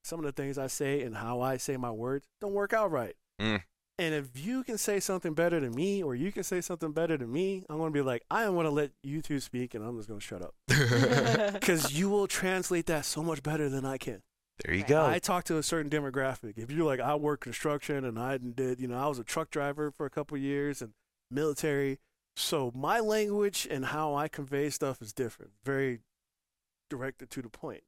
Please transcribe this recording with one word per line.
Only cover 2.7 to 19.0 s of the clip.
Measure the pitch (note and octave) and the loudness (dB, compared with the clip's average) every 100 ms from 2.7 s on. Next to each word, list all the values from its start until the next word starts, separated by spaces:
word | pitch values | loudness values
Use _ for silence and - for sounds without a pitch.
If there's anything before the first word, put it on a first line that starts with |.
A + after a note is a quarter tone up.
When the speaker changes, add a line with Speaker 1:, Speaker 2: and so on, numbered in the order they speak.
Speaker 1:
out | A3+ G3+ | 2 4
right. | D3 G#2+ - _ - | 2 -2 -8 _ -2
Speaker 2:
Mm. | G#2+ G#2 - _ _ - | 0 0 -2 _ _ -4
Speaker 1:
And | E3 D3+ | 0 0
if | C3+ B2+ | -4 -8
you | F3 C4 | -4 -4
can | B3+ G#3+ | -2 -2
say | - G3+ | 0 0
something | - F#3 E3+ D#3 | 0 -2 0 2
better | E3+ E3+ | 4 4
than | C3 A#2 | 0 0
me, | F#3+ G3+ | 0 2
or | D#3+ B2 | 0 0
you | F3+ | -2
can | G#3 | -2
say | F3 F3+ | -2 -2
something | - F3 D#3+ | -2 -4 -2
better | D3+ E3 D#3 | 0 2 2
than | A#2+ | 0
me, | C#3 F#3+ F#3+ F#3+ | 0 0 -2 -4
I'm | D#3 | -2
gonna | D#3+ | 0
be | C#3+ | 2
like, | C3+ A#2+ - | 2 0 0
"I | G#3 | 0
don't | A3 F3 | 2 2
wanna | D#3+ | 4
let | D3 D3 _ | 2 0 _
you | C#3 D3+ | -6 -4
two | - C#3+ | -2 -2
speak, | - B2 B2 A2+ | -2 -4 -4 -6
and | A2 | -6
I'm | A#2+ | -8
just | G#2 | -8
gonna | G2+ | -10
shut | - G2 | -8 -10
up." | D#2 - - | -10 -12 2
Speaker 2:
<laughs> | |
Speaker 3:
<laughs> | C#3 B2 A#2+ C3+ B2+ F3 - G#3 G3+ | 4 6 6 6 6 6 4 2 2
Speaker 1:
'Cause | G3 E3 C#3+ | 2 2 2
you | C#3+ G3 | 2 4
will | G3+ G3 | 4 2
translate | - F#3 F#3 F3 F3 E3 | 0 0 0 0 0 2
that | D#3 - | 0 0
so | D#3 | -2
much | E3 D3+ | -2 -2
better | D3 D#3 D3 | -2 0 0
than | C3+ C3+ | 0 -2
I | C3 | -4
can. | - G2+ _ _ _ - | -6 -8 _ _ _ -10
Speaker 2:
There | D2+ | 0
you | F2 | 0
Speaker 3:
Right. | B2 | 6
Speaker 2:
go. | D3+ D3+ | 6 6
Speaker 1:
I | F3 | 2
talk | - F3+ - | 0 -2 0
to | D#3+ | 0
a | |
certain | C#3+ E3 D3 | 0 -2 0
demographic. | D3+ C#3+ C3+ C3+ B2+ A2+ A2 | -2 0 -2 -2 -2 -10 -10
If | A#2+ | -4
you're | D3+ D#3 | 0 2
like, | C3 | 2
"I | C3+ D3+ | 2 2
work | D3 D3 | 0 -2
construction | B2 A#2 D#3 D3 - C#3+ | -6 -4 -2 -2 -2 -2
and | C3 A2+ | -2 -4
I | B2+ C3+ | -2 -2
did, | B2 A#2+ B2+ B2 | -4 -2 -2 -2
you | B2+ | -2
know, | |
I | B2 | -2